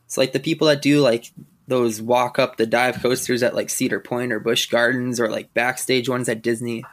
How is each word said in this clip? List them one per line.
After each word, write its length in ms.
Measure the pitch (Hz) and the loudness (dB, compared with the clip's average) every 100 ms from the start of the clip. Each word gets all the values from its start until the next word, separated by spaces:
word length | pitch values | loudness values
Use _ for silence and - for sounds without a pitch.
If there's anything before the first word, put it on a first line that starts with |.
| - | -8
So, 140 | - | -2
like, 100 | 131 | 0
the 80 | 135 | 0
people 280 | 151 156 156 | -2 0 2
that 120 | 143 | 2
do, 180 | 143 147 | 4 4
like, 320 | 131 117 - - - _ - | 4 2 -4 -20 -20 _ -2
those 340 | 127 120 107 | 0 0 0
walk 360 | 113 123 123 - | 0 2 2 0
up 180 | 127 - | 0 0
the 100 | 113 | 0
dive 340 | 117 127 117 | 2 0 0
coasters 420 | 120 127 - 120 | 0 0 0 0
at, 120 | 123 | 0
like, 160 | - - | 0 -4
Cedar 300 | - 131 98 | -2 -2 -2
Point 320 | - 123 123 | -4 -4 -4
or 80 | 107 | -2
Busch 260 | 113 123 - | 0 0 0
Gardens 500 | 117 120 127 123 120 | 2 2 0 -2 -2
or, 100 | 110 | -2
like, 240 | 110 - | -2 -4
backstage 540 | 117 123 - - 127 123 | -2 -2 -2 0 0 0
ones 200 | 123 123 | -2 -2
at 140 | 110 | -2
Disney, 420 | 117 117 120 113 - | -2 -2 -4 -8 -10